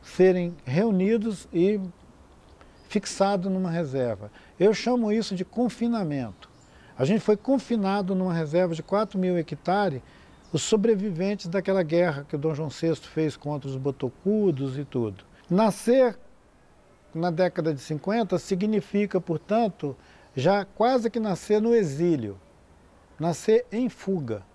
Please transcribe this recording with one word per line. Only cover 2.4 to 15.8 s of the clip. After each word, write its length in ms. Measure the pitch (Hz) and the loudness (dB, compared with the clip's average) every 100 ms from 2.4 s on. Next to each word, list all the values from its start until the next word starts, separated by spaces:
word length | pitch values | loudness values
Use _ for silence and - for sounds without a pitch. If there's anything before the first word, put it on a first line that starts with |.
| - - - - - | -20 -20 -20 -20 -4
fixados 640 | 208 - - 196 202 190 | -4 -4 0 2 2 0
numa 180 | 190 185 | -2 -2
reserva. 640 | 165 156 135 123 98 104 - - - | -2 -2 -2 -2 -4 -10 -18 -20 2
Eu 160 | 190 | 2
chamo 380 | 220 - 247 220 | 4 0 0 2
isso 240 | 220 214 185 | 0 -2 -6
de 80 | |
confinamento. 1040 | 185 - 247 - 233 233 170 143 117 92 - - - - - - | -6 -2 -2 -2 -2 -2 -2 -4 -6 -10 -20 -20 -20 -20 -20 -2
A 60 | |
gente 160 | 135 208 | 0 2
foi 160 | - 208 | 2 0
confinado 800 | - 269 - 233 190 202 185 185 | 2 0 0 0 0 0 0 0
numa 180 | 185 | 0
reserva 400 | 170 156 165 180 | -2 0 2 2
de 80 | 165 | -2
quatro 380 | - 196 220 196 | -2 -2 0 0
mil 180 | 185 175 | 0 0
hectares, 640 | 156 151 - 190 196 131 - - - - - | -2 -6 -2 0 0 -2 -10 -20 -20 -20 -6
os 80 | 156 | -4
sobreviventes 840 | - 220 220 214 208 165 190 208 170 | 0 2 4 2 0 -2 -2 -4 -4
daquela 360 | 196 180 190 | -4 0 0
guerra 420 | 160 170 175 139 143 | 2 2 2 -2 -6
que 80 | 151 | -4
o 40 | |
Dom 160 | 156 147 | -2 -4
João 140 | 156 | -6
sexto 400 | - 165 156 - | -4 -2 -2 -4
fez 260 | - 156 - | -4 -4 -4
contra 340 | 147 147 139 | -8 -8 -8
os 60 | 131 | -6
botocudos 1040 | 139 135 127 - 190 214 202 139 139 131 | -6 -4 -6 -4 -2 2 0 0 -4 -6
e 60 | 139 | -6
tudo. 400 | 131 113 95 - - - | -4 -4 -6 -18 -20 -2
Nascer 680 | 180 220 - | 2 2 0